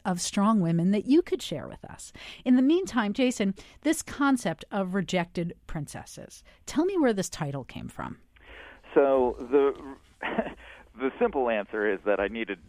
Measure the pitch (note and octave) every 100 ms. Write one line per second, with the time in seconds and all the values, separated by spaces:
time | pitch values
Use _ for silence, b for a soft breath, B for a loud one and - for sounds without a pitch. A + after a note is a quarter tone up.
0 | G3 F3 - G#3 G3+ A3 E3 E3 F3+ G#3
1 | - D#4 - F4+ - D3 - - - -
2 | - B B B - B3+ C4 F4 F#4+ A#3+
3 | G#3 A3 B3+ A#3 G3 - B B D4 D#4+
4 | - - C#4 C4 F3 D#3+ - G#3 F#3 G3
5 | F3 F3+ E3+ F3+ E3+ - - D#3+ D3 -
6 | - - - - b b - C4 F4+ F#4
7 | C4 G3 E3+ - D3 C#3 A#2+ - - -
8 | C2 - _ _ B B B B - D#3
9 | C#3 C3+ B2 A2 B2 C#3 C#3 C3 C#3 C3
10 | _ - - - - - B B B A2
11 | C3+ - A#3+ D3 B2 G#2+ G2 G#2+ G#2 F#2+
12 | G#2 F#2+ G2+ A2+ G#2+ F2+